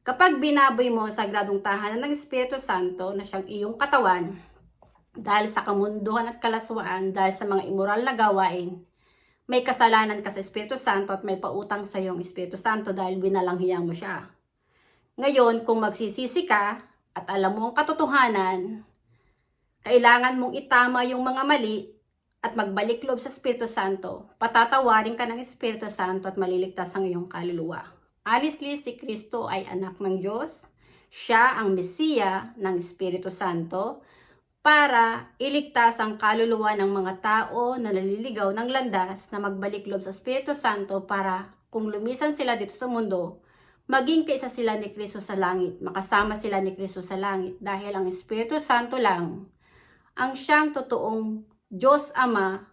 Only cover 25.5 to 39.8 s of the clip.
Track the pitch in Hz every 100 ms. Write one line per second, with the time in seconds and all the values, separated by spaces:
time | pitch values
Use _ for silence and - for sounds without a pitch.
25.5 | - 240 220 214 214 185 190 190 190 185
26.5 | 185 190 185 175 190 190 175 175 170 175
27.5 | 175 165 170 - _ _ _ - 233 294
28.5 | 302 277 285 254 233 254 220 - 240 -
29.5 | 190 190 190 190 180 196 190 185 220 311
30.5 | - - _ _ _ _ - - 233 247
31.5 | 240 208 190 180 - 311 277 196 190 -
32.5 | - 190 180 175 - 190 180 180 180 190
33.5 | 170 165 185 214 285 _ _ _ _ _
34.5 | _ 294 302 285 240 226 226 226 _ 269
35.5 | 285 294 - 233 233 214 214 214 220 226
36.5 | 226 214 214 196 196 185 185 220 214 -
37.5 | 233 240 254 226 190 190 202 247 214 196
38.5 | 208 240 262 254 190 185 196 - 208 202
39.5 | 196 202 208